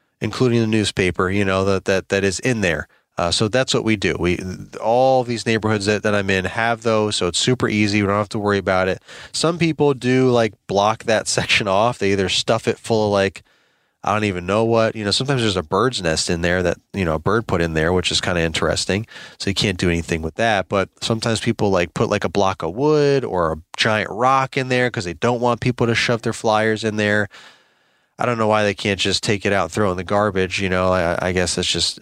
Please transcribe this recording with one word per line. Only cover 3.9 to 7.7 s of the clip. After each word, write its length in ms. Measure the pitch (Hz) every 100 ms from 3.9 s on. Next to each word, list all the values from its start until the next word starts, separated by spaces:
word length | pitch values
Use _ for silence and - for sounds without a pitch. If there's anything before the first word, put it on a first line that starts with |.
| 107
do. 180 | - 147
We, 180 | 87 90 92 92 - -
all 420 | 110 120 131 131
these 220 | 120 117 117
neighborhoods 400 | 113 107 107 101
that, 180 | 104
that 100 | 107
I'm 160 | 104 98
in 140 | 95
have 400 | 90 117 113 117
those, 320 | 113 110 107 -
so 120 | 90
it's 120 | -
super 300 | - 127
easy. 320 | 120